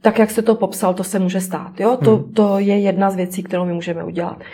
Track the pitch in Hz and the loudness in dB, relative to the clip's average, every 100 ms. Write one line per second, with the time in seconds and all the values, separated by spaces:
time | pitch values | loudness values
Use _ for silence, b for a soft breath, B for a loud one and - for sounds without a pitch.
0 | 220 214 214 226 220 220 190 - 185 185 | 2 4 2 2 0 0 -2 0 -2 -2
1 | 185 196 180 185 185 156 - - 208 254 | -4 -2 0 -2 -4 -8 -10 -2 0 4
2 | 226 214 - - 208 196 202 202 196 185 | 4 4 2 2 2 2 2 2 2 2
3 | 196 185 180 185 180 180 180 175 175 170 | 0 0 -4 -6 -4 -4 -2 -4 -6 -6
4 | 170 170 170 - B | -6 -6 -6 -8 B